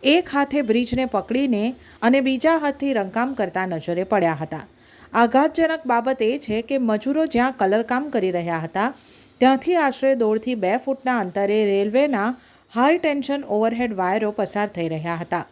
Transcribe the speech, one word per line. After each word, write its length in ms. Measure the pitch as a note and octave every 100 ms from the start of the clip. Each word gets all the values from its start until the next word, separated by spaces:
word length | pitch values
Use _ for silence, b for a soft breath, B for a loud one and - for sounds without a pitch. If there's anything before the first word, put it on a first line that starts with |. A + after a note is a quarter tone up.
| C4
એક 240 | D#4+ F4+
હાથે 240 | C#4 C#4 C#4+
બ્રિજને 420 | B3 A3 A#3+ B3 C4
પકડીને 560 | G#3 F#3 A#3+ C#4 G#3+ A3 B3+ B B
અને 160 | A3+ C4+
બીજા 340 | C4 C4 D4+ E4
હાથથી 340 | D4 C#4 C#4
રંગકામ 420 | B3 G3 A3+ B3 C4+
કરતા 280 | F#3+ F#3 F#3
નજરે 380 | E3 D#3 E3+ F#3
પડ્યા 340 | G#3 E3+ D#3
હતા. 240 | D#3 D#3+ - _ B B B
આઘાતજનક 760 | G#3+ A#3 B3 D4+ D#4+ D#4+ D#4+ D4
બાબત 400 | A#3 A#3 C4 A3
એ 40 | C#4
છે 220 | B3+ G#3+
કે 180 | A3+ C#4
મજૂરો 480 | A#3+ G#3+ B3 C#4+ D#4+
જ્યાં 280 | A#3 B3+ C4
કલરકામ 520 | F#3+ G#3 A3+ B3 D4
કરી 240 | B3+ F#3+
રહ્યા 260 | F3 E3+ E3
હતા 300 | D#3+ F#3 A3 C#4 B B B _
ત્યાંથી 360 | B3 C4+ - F4
આશરે 360 | D4+ B3 C4+ C4+
દોઢથી 440 | A3 A3 A3 B3
બે 160 | F#3+ A3+
ફૂટના 380 | A#3+ C4+ B3+ B3
અંતરે 420 | F#3 F3+ G3 G#3+
રેલવેના 640 | G#3+ G3 G#3 A3+ D4 A#3+ G#3 B3+ B B B
હાઈ 260 | A3+ C4 E4+
ટેન્શન 520 | D#4+ C#4+ C4+ C#4 C#4
ઓવરહેડ 480 | G#3 A3+ A#3 B3 G3+
વાયરો 320 | F3+ G3+ G#3+
પસાર 340 | G#3 F#3+ G3+ G#3
થઈ 180 | G#3 E3
રહ્યા 300 | D#3+ E3 E3+
હતા. 240 | E3+ F3 -